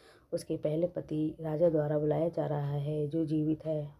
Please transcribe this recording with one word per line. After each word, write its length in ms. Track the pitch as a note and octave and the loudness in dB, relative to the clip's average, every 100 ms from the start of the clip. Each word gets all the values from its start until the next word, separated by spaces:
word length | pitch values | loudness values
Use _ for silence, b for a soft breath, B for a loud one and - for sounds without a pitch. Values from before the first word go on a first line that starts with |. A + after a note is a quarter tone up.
| B B B | B B B
उसके 240 | E3+ - D#3+ | -6 -4 -2
पहले 300 | D3+ D#3 F3 | 0 2 0
पति 480 | D#3 D3+ D3+ D#3 D#3+ | -2 -4 -2 -2 -2
राजा 300 | D#3+ D3+ E3+ | -4 4 4
द्वारा 300 | D#3 D3 D3+ | 4 2 2
बुलाया 300 | D3+ D3 E3 | 2 2 0
जा 160 | E3+ D3 | 0 -2
रहा 240 | D3 C#3+ | -2 -2
है, 360 | C#3+ C#3+ D3+ D3 | -2 -2 -2 0
जो 180 | E3 D#3 | 0 0
जीवित 400 | D#3 D3+ D#3 D#3+ | 0 0 0 -2
है 300 | D3+ D3 - | -4 -4 -8